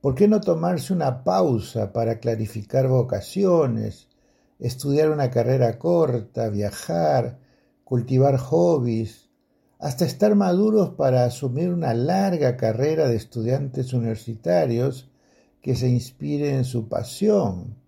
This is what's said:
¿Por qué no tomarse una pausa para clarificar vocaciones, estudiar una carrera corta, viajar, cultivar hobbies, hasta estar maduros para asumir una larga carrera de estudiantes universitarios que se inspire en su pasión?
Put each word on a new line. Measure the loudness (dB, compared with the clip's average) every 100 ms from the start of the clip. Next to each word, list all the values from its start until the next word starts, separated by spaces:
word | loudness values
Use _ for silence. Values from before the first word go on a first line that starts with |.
¿Por | -2
qué | 2 4
no | 4
tomarse | 2 0 0 -2 -2
una | -2 0 -2
pausa | 0 2 2 0 -2 -4 -4
para | -2 -2 -2
clarificar | -2 -4 -4 -8 -4 0 2
vocaciones, | 2 2 -2 -4 -2 2 4 2 0 -4 -10 _ _ _ _ _ _
estudiar | -8 -6 -2 2 2
una | 2 0
carrera | 0 2 2 2 0
corta, | 0 2 2 0 -6 -6 -4
viajar, | -2 -4 -6 -6 0 2 2 0 -8 _ _ _ _
cultivar | _ -4 0 2 4 2
hobbies, | 0 2 4 2 0 -2 -4 -10 _ _ _ _ _ _
hasta | -8 -4 -4
estar | 0 2
maduros | 4 2 2 2 2 0
para | 0 2 4 2
asumir | 0 -4 -2 -2
una | -2 0
larga | 0 0 2 0 2 0 0
carrera | -2 0 0 2 0
de | 0
estudiantes | -4 -6 -2 -2 -4 -6 -4
universitarios | -2 -2 -6 -8 -10 0 2 2 0 -2 -4 -16 _ _ _ _ _
que | -4 0
se | 2
inspire | 0 -2 _ -6 -2 -2
en | -2
su | -2 -4 -4
pasión? | -6 -6 -2 2 2 0 -4 -10 -16